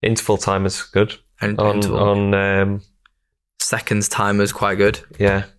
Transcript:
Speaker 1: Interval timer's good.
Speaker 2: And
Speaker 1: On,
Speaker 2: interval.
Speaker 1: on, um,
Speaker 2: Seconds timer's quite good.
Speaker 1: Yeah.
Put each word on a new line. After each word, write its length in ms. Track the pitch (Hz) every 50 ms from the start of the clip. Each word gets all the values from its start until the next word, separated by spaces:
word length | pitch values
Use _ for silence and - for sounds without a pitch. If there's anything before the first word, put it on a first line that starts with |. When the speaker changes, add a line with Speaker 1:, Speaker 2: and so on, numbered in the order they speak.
Speaker 1:
Interval 360 | - 107 113 113 - - 107 98
timer's 440 | - - 98 95 98 98 - - -
good. 320 | - - 95 104 107 - - _ _ _ _
Speaker 2:
And 180 | - 104 104 104
Speaker 1:
On, 160 | 104 104 101 104
Speaker 2:
interval. 220 | 104 101 - 110
Speaker 1:
on, 340 | 95 104 101 101 101 101 98
um, 480 | 98 98 98 98 98 98 98 101 98 - _ _ _ _ _ _ _ _ _ _ _ _ _ _ _
Speaker 2:
Seconds 480 | - - - 113 - - 113 104 104 -
timer's 440 | - - 104 101 101 101 101 98 -
quite 220 | - - 101 98
good. 240 | 98 101 104 104 - - - - -
Speaker 1:
Yeah. 240 | 101 101 98 98 98 - _